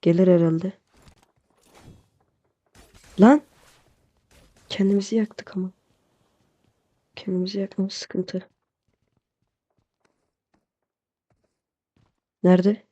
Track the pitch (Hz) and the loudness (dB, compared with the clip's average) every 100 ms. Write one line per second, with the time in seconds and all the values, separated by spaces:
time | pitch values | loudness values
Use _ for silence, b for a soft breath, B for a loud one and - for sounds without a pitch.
0 | - 170 185 175 165 160 190 - _ _ | 0 2 4 4 2 -2 -6 -14 _ _
1 | - _ _ _ _ _ _ - - - | -20 _ _ _ _ _ _ -20 -20 -20
2 | _ _ _ _ _ _ _ - - - | _ _ _ _ _ _ _ -20 -20 -20
3 | _ - 208 294 - _ _ _ _ _ | _ 4 6 6 2 _ _ _ _ _
4 | _ _ _ _ _ _ _ - 196 202 | _ _ _ _ _ _ _ -4 0 0
5 | 196 226 214 - - 185 185 _ _ _ | 0 -2 -2 -8 -14 -10 -10 _ _ _
6 | _ _ _ _ _ _ _ _ _ _ | _ _ _ _ _ _ _ _ _ _
7 | _ - - 185 185 196 196 - 190 - | _ -18 -8 -6 -6 -6 -8 -6 -8 -8
8 | - - 185 185 - _ _ _ _ _ | -10 -10 -8 -10 -14 _ _ _ _ _
9 | _ _ _ _ _ _ _ _ _ _ | _ _ _ _ _ _ _ _ _ _
10 | _ _ _ _ _ _ _ _ _ _ | _ _ _ _ _ _ _ _ _ _
11 | _ _ _ _ _ _ _ _ _ _ | _ _ _ _ _ _ _ _ _ _
12 | _ _ _ _ 180 180 185 220 _ | _ _ _ _ 2 2 2 -4 _